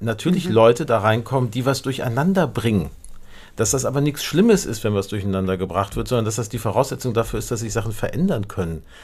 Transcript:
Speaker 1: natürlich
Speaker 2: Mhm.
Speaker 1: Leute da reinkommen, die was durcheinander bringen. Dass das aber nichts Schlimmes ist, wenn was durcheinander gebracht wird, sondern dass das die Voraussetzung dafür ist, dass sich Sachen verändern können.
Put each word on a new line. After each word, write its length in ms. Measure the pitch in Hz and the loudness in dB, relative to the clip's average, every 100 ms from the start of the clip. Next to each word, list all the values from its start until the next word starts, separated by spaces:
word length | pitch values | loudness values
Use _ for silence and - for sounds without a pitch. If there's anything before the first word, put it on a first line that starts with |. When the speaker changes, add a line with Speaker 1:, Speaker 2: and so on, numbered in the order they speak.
Speaker 1:
natürlich 460 | 113 107 156 180 170 | -4 -2 0 0 2
Speaker 2:
Mhm. 60 | |
Speaker 1:
Leute 320 | 110 113 123 147 | 6 8 6 2
da 140 | 113 | 2
reinkommen, 520 | 104 113 113 135 123 | 4 2 2 0 0
die 140 | 123 127 | -2 0
was 160 | 131 | 0
durcheinander 680 | 135 131 127 117 165 196 151 | -2 -4 -2 0 2 2 2
bringen. 420 | 113 117 104 71 - - - - - - - | 0 2 2 0 -6 -14 -14 -16 -18 -10 -2
Dass 160 | 107 | 0
das 120 | 135 | 0
aber 160 | 120 135 | 0 0
nichts 240 | 147 143 | 0 -2
Schlimmes 420 | - 151 233 208 - | -2 2 4 4 2
ist, 200 | 113 107 | -4 0
wenn 80 | 104 | 0
was 140 | 98 | 0
durcheinander 480 | 107 98 95 95 95 | -2 -2 0 0 0
gebracht 400 | 92 87 98 - | -2 -2 -2 -2
wird, 100 | 113 | -2
sondern 160 | 123 | 0
dass 120 | 110 110 | 0 -2
das 100 | 110 | -4
die 120 | 113 | -4
Voraussetzung 540 | 113 98 131 123 127 | -2 0 0 -2 -2
dafür 260 | 113 113 110 | -2 -2 -4
ist, 120 | - | -4
dass 80 | 117 | -4
sich 140 | 110 | -4
Sachen 180 | 107 113 | -2 -2
verändern 560 | 107 - 110 180 123 98 | -4 -4 0 0 0 -4
können. 360 | - 85 78 - - | -4 -4 -6 -10 -18